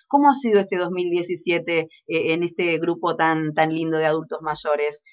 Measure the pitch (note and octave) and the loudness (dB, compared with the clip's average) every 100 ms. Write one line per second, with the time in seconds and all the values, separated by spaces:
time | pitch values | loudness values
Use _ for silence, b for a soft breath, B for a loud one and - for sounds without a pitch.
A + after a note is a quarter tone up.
0 | - C#4+ A#3 C4+ A#3+ G#3 G3 F#3 F3 F3+ | -2 4 4 4 4 2 2 -2 -2 -2
1 | F3+ F3 F3 E3+ F3 E3+ E3 E3+ D#3+ b | -2 -2 -2 -4 -2 -2 0 -2 -2 b
2 | - E3 D#3 E3 F3 E3 F3 D#3+ E3+ E3+ | -4 -2 0 0 -2 -2 -2 0 0 -2
3 | F3 D#3+ D#3+ D#3+ D#3 D3+ D#3+ D#3+ D#3+ D#3+ | -2 0 2 2 0 0 0 0 -2 0
4 | D#3+ D#3 D#3+ D#3+ D#3+ D3+ D#3+ D3 D3 D3 | 0 0 -4 -8 -6 -6 -2 0 -2 -6
5 | _ | _